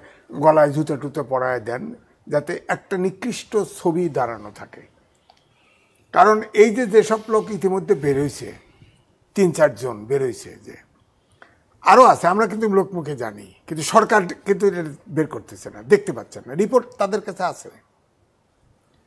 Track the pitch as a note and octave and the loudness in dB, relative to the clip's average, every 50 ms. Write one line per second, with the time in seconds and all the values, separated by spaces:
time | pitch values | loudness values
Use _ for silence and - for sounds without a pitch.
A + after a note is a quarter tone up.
0 | - - _ _ _ - - D#3 C#3+ D#3 D#3 D#3 D3+ D3 C3+ D3+ D#3 D3+ D#3 B2+ | -10 -16 _ _ _ -16 -8 2 4 4 6 6 4 4 2 0 -4 -4 -4 -6
1 | B2+ C#3+ C3 D#3 C3+ B2 C3 B2+ B2+ B2+ B2+ A#2+ G#2+ A2+ A#2+ C3 - - - - | -8 -8 -8 -8 -6 -4 -4 -2 -2 -2 -4 -4 -4 -6 -8 -8 -10 -12 -14 -16
2 | _ _ _ _ _ - D3 D3 C#3+ - - - - - F#3 - - _ G3+ F#3 | _ _ _ _ _ -4 -4 -4 -2 -4 -8 -10 -8 -8 -8 -8 -6 _ -6 -4
3 | F#3 F#3+ D3 - - B3 G3 - - - - G#3+ F#3+ G3+ - - - F3+ D#3+ F3 | -4 -4 -4 -6 -8 -8 -8 -8 -10 -6 -4 -4 -4 -4 -8 -4 -2 -2 0 0
4 | F3+ E3 C3 C#3 B2 A#2 A#2 G#2+ G#2 G#2 G#2 - - - - - - _ _ _ | -2 -2 -2 -4 -4 -4 -6 -10 -14 -18 -20 -20 -20 -20 -20 -20 -20 _ _ _
5 | _ _ _ _ _ _ _ _ _ _ _ _ _ _ _ _ _ _ _ _ | _ _ _ _ _ _ _ _ _ _ _ _ _ _ _ _ _ _ _ _
6 | _ _ - - F#3 G#3 G#3+ G#3+ G#3+ - - G#3+ G#3+ A#3+ G3+ B3 B3+ G3+ G3+ A3 | _ _ 2 4 6 6 4 2 0 0 4 6 6 6 4 2 -2 2 4 4
7 | G3 - A3 A3 G#3+ - A3 G#3+ F3+ G3 G#3+ F3 F#3+ F#3+ F#3+ F#3+ E3+ D#3 G3+ D3+ | 4 4 0 -4 -2 -2 -2 -2 -2 -2 -6 -4 -2 -2 -2 -2 0 0 -2 0
8 | C#3 C#3+ C#3 C3+ D3 C#3 - - B2 G#2+ G#2 - _ _ _ _ - - _ _ | 0 0 0 0 -2 -4 -6 -8 -12 -14 -16 -18 _ _ _ _ -20 -20 _ _
9 | _ _ _ _ _ _ _ G#3 G3 F3 D3 E3 D#3 D3 A2+ G#2 B2 B2+ A2+ G#2 | _ _ _ _ _ _ _ 0 0 0 2 2 2 2 2 -2 -8 -10 -10 -10
10 | G#2+ A2+ C#3 C#3 C3+ B2 A2 - - - F#2 - - A#2+ A2+ - _ _ _ _ | -6 -4 -2 -2 -2 -4 -6 -8 -14 -20 -20 -20 -20 -20 -20 -20 _ _ _ _
11 | _ _ _ _ _ _ _ _ - - _ _ _ _ _ _ - - G3 A#3 | _ _ _ _ _ _ _ _ -20 -20 _ _ _ _ _ _ 4 6 8 8
12 | B3+ A3 - - - E3+ F#3 G#3 A3+ G3+ G3 G#3+ A3+ G#3+ F#3+ G3 F3+ - F#3 F3 | 8 8 6 4 2 0 2 2 0 0 -2 -2 -2 0 2 2 0 0 -4 -8
13 | D#3 C#3+ D3 A#2+ A#2+ A2 G#2+ G#2 - - - _ _ - E3 D#3 D3 - - A3 | -8 -8 -8 -8 -8 -10 -10 -14 -18 -20 -20 _ _ -12 -10 -8 -6 2 2 2
14 | G#3+ G#3+ A3+ G#3+ F3+ F3+ - - - G3 G3 E3+ G3+ G3+ F3+ F3 E3 D#3 C#3+ - | 4 4 2 2 2 0 -6 -8 -4 -2 -2 0 0 0 0 -2 -6 -8 -12 -16
15 | _ - D3 D3+ D#3 - - A2 F#2+ - G2+ F#2+ - - - G#2 A2 B2+ G3+ G3+ | _ -8 -4 -4 -4 -4 -6 -12 -16 -18 -20 -18 -18 -18 -18 -18 0 2 2 2
16 | - - C#3 A#2 G#2 - - G#2 - A#2+ C3 D#3+ G#3+ G3+ C4 B3 - - - - | 2 -2 -10 -10 -14 -14 -18 -20 -16 -10 -4 -4 -2 0 0 -2 -2 -4 -4 -6
17 | G3+ F#3+ G3+ G3 F#3+ G#3 F3+ - F#3+ E3 C3+ - - - - _ _ _ _ _ | -4 -4 -4 -6 -8 -10 -8 -6 -6 -6 -6 -8 -14 -20 -20 _ _ _ _ _
18 | _ _ _ _ _ _ _ _ _ _ _ _ _ _ _ _ _ _ _ _ | _ _ _ _ _ _ _ _ _ _ _ _ _ _ _ _ _ _ _ _
19 | _ | _